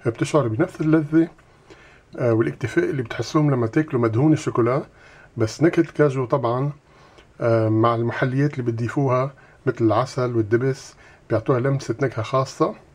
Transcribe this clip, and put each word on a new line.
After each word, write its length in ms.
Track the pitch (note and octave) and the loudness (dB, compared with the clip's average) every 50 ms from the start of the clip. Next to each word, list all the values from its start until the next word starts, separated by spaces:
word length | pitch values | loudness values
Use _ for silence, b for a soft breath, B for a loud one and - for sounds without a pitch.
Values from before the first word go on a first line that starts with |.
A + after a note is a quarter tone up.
| - | -2
بتشعر 420 | - A2 - A2+ - - D#3 C3+ A#2 | -4 -2 -2 -4 0 0 0 0 2
بنفس 320 | A2 A2 E3 F#3 - - | 0 0 -2 -2 -2 -4
اللذة، 480 | E3 D#3 D#3 D#3+ D#3 C#3+ D3+ D#3+ E3 E3+ - _ b b b b b b b b b b b b b b - - | 0 2 2 2 2 2 2 2 2 2 -2 _ b b b b b b b b b b b b b b -8 -2
آه، 140 | C3 A#2+ A2+ | 0 2 2
والاكتفاء 520 | A2 A2+ - C#3+ - - A#2 - E3+ F3 | 2 2 0 -2 -6 -6 -2 0 0 0
اللي 180 | F3 - C#3 B2+ | 0 -2 -4 -6
بتحسوهم 480 | A2 - - A#2+ - - D#3+ D3+ D3 | -6 -6 -8 -8 -2 0 2 2 2
لما 160 | C#3 B2 A#2+ | 2 2 0
تاكلوا 360 | A2 - D#3 D#3 D#3 - B2 A#2 | 0 0 0 -2 0 0 0 0
مدهون 300 | A#2 A2 A2+ C#3 D#3 D#3 | 2 2 4 4 4 4
الشوكولا. 500 | D3 - - A#2 - A#2 A#2 B2+ D3 - - B B B B B B B B B | 4 2 -2 0 0 2 2 2 -2 -4 -6 B B B B B B B B B
بس 260 | - A2+ A2 - - C#3+ | -2 -2 -2 0 2 2
نكهة 180 | E3+ E3+ - | 2 4 2
الكاجو 440 | E3 D3+ - - D3+ D3 C3 C3+ C3 | 0 0 2 2 2 2 2 -2 -2
طبعًا، 480 | A#2 - C#3 B2 A#2 A#2 B2+ C#3 D3 D3 - _ b b b b b b b b b _ _ | -2 -2 0 0 0 0 0 -2 -4 -6 -8 _ b b b b b b b b b _ _
آه، 280 | - A#2+ A2+ A2+ A2 A2 | 0 2 2 2 2 2
مع 260 | A2 A2 A2+ A#2 A2+ | 2 2 2 2 2
المحليات 640 | A2+ A#2 A#2+ A2+ - - C3 B2+ C3+ C#3+ D3 C#3+ C3+ | 0 -2 -4 -2 -2 -2 -2 0 0 0 0 -2 -2
اللي 140 | A#2+ A#2+ A#2 | -4 -4 -4
بتضيفوها 640 | A2+ A#2+ A2+ - - C#3+ C3+ B2 B2+ C3 C#3+ - b b b b b b | -2 -4 -4 -2 -2 0 0 0 0 -2 -4 -8 b b b b b b
مثل 180 | - - - A#2 | -4 -2 2 2
العسل 520 | A2 G#2 G#2+ B2+ C3 - - B2+ B2 A#2+ | 2 4 2 0 -2 -2 -4 -4 -2 0
والدبس 580 | A#2 A2 G2+ A2+ A#2+ B2+ C3+ C3 - - - - b b b b b b _ | -2 0 2 0 2 2 0 -2 -4 -8 -20 -20 b b b b b b _
بيعطوها 300 | - - - - C#3 B2 | -2 -2 0 0 0 0
لمسة 340 | A#2+ C#3 C#3 C3+ - - A#2 - C#3 | 2 0 -2 -2 -4 -6 -6 -4 -4
نكهة 200 | B2+ - - A2 | -4 -4 -4 -8
خاصة. 520 | - - C3 C3+ - - - D#3 E3 G#3+ - - - - | -2 -2 -2 -2 -2 -2 -2 -2 -2 -2 -10 -18 -20 -20